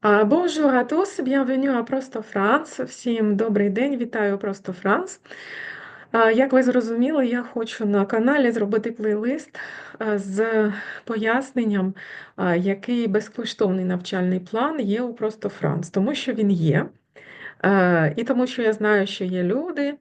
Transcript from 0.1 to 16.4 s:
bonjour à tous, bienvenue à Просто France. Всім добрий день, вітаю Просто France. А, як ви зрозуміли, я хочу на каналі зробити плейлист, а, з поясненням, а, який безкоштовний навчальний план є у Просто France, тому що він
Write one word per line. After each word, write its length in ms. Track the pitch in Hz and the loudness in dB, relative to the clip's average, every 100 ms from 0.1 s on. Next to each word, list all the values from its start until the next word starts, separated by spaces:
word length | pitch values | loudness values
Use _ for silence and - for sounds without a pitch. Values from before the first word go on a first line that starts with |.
| 208 | 4
bonjour 500 | 214 311 359 311 294 | 6 4 2 2 2
à 100 | 254 | 2
tous, 360 | 240 311 403 - | 2 0 -2 -2
bienvenue 500 | 262 277 254 262 277 | -2 0 0 0 0
à 140 | 254 | 0
Просто 400 | 233 262 269 226 | -2 -4 -6 -10
France. 600 | 220 208 196 269 320 - 262 | -6 -2 2 2 -2 -10 -10
Всім 500 | - 247 233 214 202 | -6 -4 0 2 2
добрий 340 | 226 208 202 | 0 2 2
день, 280 | 196 269 269 | 2 -2 -2
вітаю 400 | 233 240 208 196 | -4 -2 -2 -2
Просто 380 | 208 196 - 180 | -4 -8 -10 -6
France. 360 | 190 233 381 - - - - - - - - - - | 0 0 -2 -12 -20 -20 -16 -14 -14 -14 -18 -20 -4
А, 200 | 226 226 | 2 4
як 220 | 226 269 | 6 4
ви 100 | 262 | 4
зрозуміли, 640 | 247 247 226 233 254 311 254 | 4 2 0 0 2 2 0
я 160 | 240 | 0
хочу 420 | 240 - 226 - 214 | -4 -6 -6 -4 0
на 200 | 202 196 | 2 2
каналі 460 | 220 233 294 247 | 2 2 4 2
зробити 400 | 226 202 220 226 | 2 0 0 -2
плейлист, 680 | 226 214 208 226 294 - - - - - - | -4 -2 -2 -2 -4 -6 -16 -16 -16 -18 -8
а, 180 | 220 208 | -2 -2
з 540 | 196 190 226 220 214 202 - - - | -2 -2 0 2 2 0 -10 -14 -6
поясненням, 880 | 226 220 240 269 - 226 202 190 190 - - - - | -2 0 0 0 -2 0 0 0 -4 -14 -18 -18 -4
а, 200 | 185 175 | 0 2
який 520 | 185 196 196 240 233 | 2 -2 -2 -2 2
безкоштовний 760 | 202 208 - 220 - 208 185 180 | 0 -2 -10 -10 -2 0 2 0
навчальний 540 | 180 180 190 180 185 | -2 -4 -2 0 0
план 400 | 180 220 277 320 | -2 -2 -2 0
є 220 | 208 214 | -2 0
у 120 | 247 | -2
Просто 380 | 226 220 214 202 - | -4 -6 -4 -8 -4
France, 320 | 170 147 180 | -2 -2 -2
тому 220 | - 202 294 | 0 0 0
що 180 | - | -4
він 180 | 214 | 0